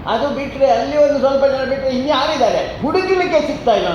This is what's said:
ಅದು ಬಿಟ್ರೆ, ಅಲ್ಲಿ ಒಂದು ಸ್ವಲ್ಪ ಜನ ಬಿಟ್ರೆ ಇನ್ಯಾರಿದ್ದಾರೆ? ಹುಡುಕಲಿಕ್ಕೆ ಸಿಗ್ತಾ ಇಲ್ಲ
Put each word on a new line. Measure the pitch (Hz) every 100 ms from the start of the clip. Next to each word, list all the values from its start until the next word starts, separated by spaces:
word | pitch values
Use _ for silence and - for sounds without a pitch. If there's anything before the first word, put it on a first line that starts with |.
| -
ಅದು | 220 285
ಬಿಟ್ರೆ, | 240 277 269 269
ಅಲ್ಲಿ | 269 277 302
ಒಂದು | 294 277
ಸ್ವಲ್ಪ | 262 269
ಜನ | 277 269 254
ಬಿಟ್ರೆ | 269 262
ಇನ್ಯಾರಿದ್ದಾರೆ? | 247 277 269 302 294 220 - - -
ಹುಡುಕಲಿಕ್ಕೆ | 285 359 370 370 349 311 277
ಸಿಗ್ತಾ | 277 240
ಇಲ್ಲ | 214 180